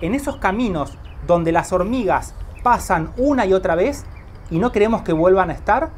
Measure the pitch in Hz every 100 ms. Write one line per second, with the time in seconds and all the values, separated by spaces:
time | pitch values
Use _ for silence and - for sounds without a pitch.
0 | 165 269 277 277 294 208 240 160 135 -
1 | - - - 170 165 165 - 185 190 262
2 | 190 139 - - - - 247 233 - 175
3 | 156 - 277 262 196 190 185 165 240 285
4 | - - - - - 170 240 208 214 220
5 | - 160 175 190 175 143 - 226 320